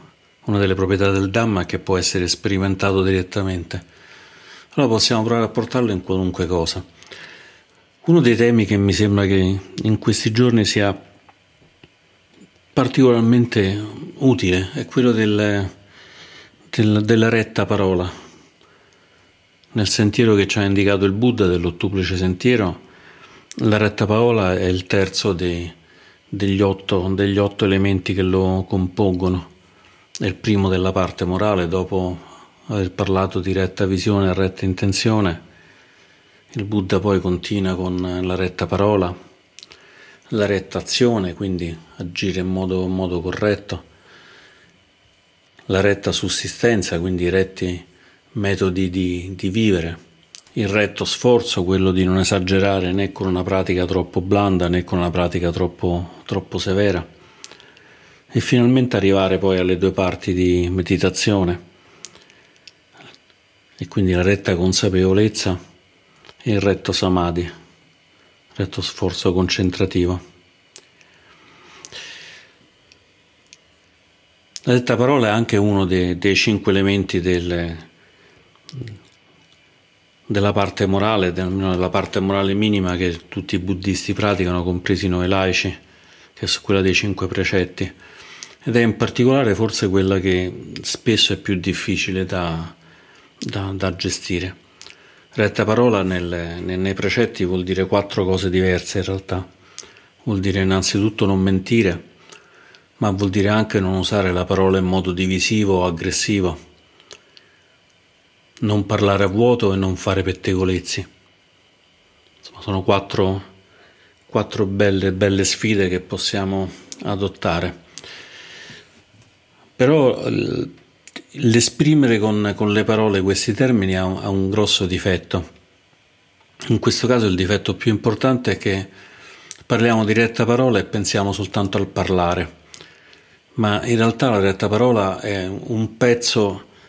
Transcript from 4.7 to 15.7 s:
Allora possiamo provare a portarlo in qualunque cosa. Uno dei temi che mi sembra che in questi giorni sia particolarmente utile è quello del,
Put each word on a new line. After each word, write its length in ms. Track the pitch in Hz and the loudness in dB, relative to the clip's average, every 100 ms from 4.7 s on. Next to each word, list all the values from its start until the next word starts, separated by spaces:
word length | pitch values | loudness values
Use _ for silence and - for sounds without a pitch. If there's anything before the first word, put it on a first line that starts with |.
Allora 180 | - 127 | 0 2
possiamo 320 | 110 - 117 | 2 2 0
provare 220 | 110 117 110 | 2 0 0
a 40 | |
portarlo 400 | 123 110 131 117 | -2 -2 -2 0
in 140 | 92 | -2
qualunque 420 | - 95 92 87 85 | -2 -2 -2 -2 -2
cosa. 380 | 87 82 95 - - - - - - - - _ _ _ _ | -2 -2 -6 -10 -18 -20 -20 -20 -20 -20 -20 _ _ _ _
Uno 160 | - 170 | 4 6
dei 160 | 120 110 | 6 4
temi 280 | 117 117 | 4 4
che 120 | 98 101 | 4 4
mi 160 | 98 | 4
sembra 340 | 87 104 101 98 | 4 4 4 4
che 320 | 98 92 98 - 92 | 4 2 0 -4 -4
in 160 | 104 107 | 0 0
questi 320 | - 107 113 | 0 0 0
giorni 340 | 110 123 113 | 2 4 4
sia 320 | 98 107 101 92 - _ _ _ _ _ _ _ - _ _ _ _ _ - _ _ | 2 2 0 -2 -10 _ _ _ _ _ _ _ -20 _ _ _ _ _ -20 _ _
particolarmente 1120 | - 123 - 131 117 113 123 117 113 95 104 107 - - - | -2 0 4 4 6 4 4 4 2 0 0 -6 -12 -16 0
utile 520 | 135 117 92 90 95 | 2 2 2 0 -2
è 100 | 131 | -6
quello 260 | 120 131 123 | -4 2 2
del, 580 | 110 107 104 104 101 98 | 4 2 2 2 0 -4